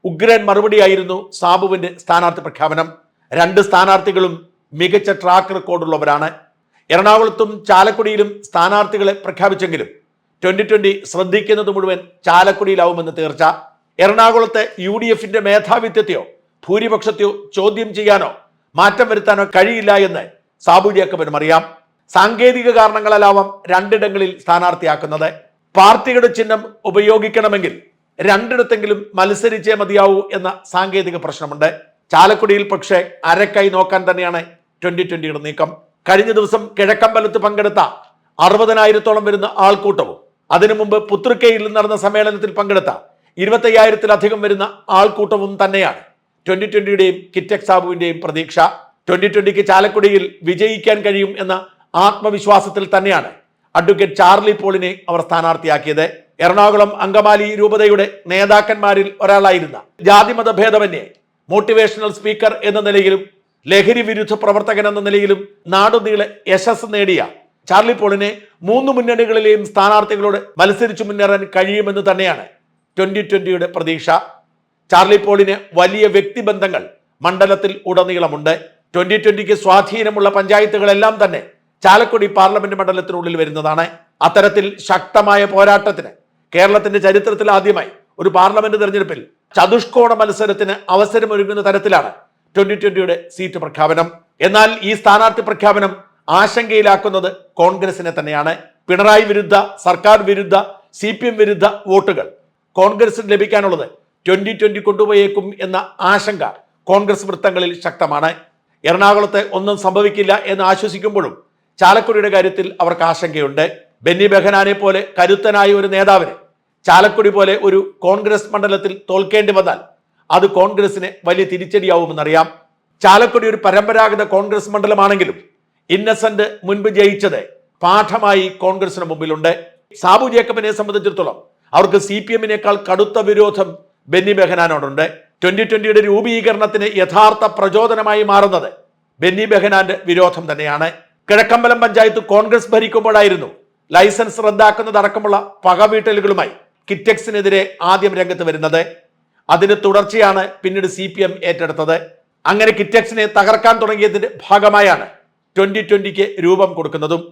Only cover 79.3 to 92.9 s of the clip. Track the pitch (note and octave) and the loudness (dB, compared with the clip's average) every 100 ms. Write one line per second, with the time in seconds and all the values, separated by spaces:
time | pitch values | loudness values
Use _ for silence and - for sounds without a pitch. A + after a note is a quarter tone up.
79.3 | G3+ F#3+ G3+ F#3+ G3 G3 A3 G#3+ G#3 G3 | -2 -2 -2 4 2 2 -4 -4 0 0
80.3 | G3+ F#3+ G#3 G#3+ G#3 G3+ G3+ A3 G#3+ G#3 | 0 0 2 2 0 0 2 0 2 -2
81.3 | D3 - _ _ _ F#3+ G3+ A3+ A3+ G3+ | -2 -12 _ _ _ 4 4 2 0 0
82.3 | - F#3+ G#3 G3 G3 F#3 F#3 F3 F3+ E3+ | 2 2 2 -4 -4 -4 -4 -6 -8 -6
83.3 | E3 D#3 D#3 D3+ D#3 E3+ - _ _ E3+ | -4 -4 -4 -4 -2 -4 -8 _ _ 2
84.3 | G3+ G3+ G#3 G3 G3 - F#3 - G#3+ G3+ | 2 2 0 -2 -10 -4 -4 0 0 2
85.3 | G3+ G3+ G3 G3+ G3+ G#3 F#3+ A2 _ _ | 2 2 2 4 4 0 -6 -12 _ _
86.3 | _ _ E3+ G3 G#3 G3+ G3 F#3+ G3 G3+ | _ _ 2 4 2 0 0 2 2 0
87.3 | G#3 G#3 G3+ G#3 F#3 B2+ - _ - F#3+ | -2 0 2 2 -2 -6 -16 _ -6 -2
88.3 | F#3 F#3 G#3+ G#3+ G#3 G3+ G3+ E3 C#3+ - | 2 2 2 -2 -2 -2 -2 -6 -8 -14
89.3 | _ _ - F#3 A#3 - B3 A#3 A3+ G#3+ | _ _ 0 2 2 0 0 2 2 -2
90.3 | G3 G#3 G3 G3 G3+ - F#3+ G#3 A3+ A3 | -2 -4 -2 -4 -6 -2 0 0 0 -2
91.3 | G#3 G3+ G#3 G3+ G3 G3 F3+ G#2+ - _ | -4 -4 -2 -2 -2 0 0 0 -12 _
92.3 | _ _ - G3 G#3 G3+ | _ _ -2 0 0 -2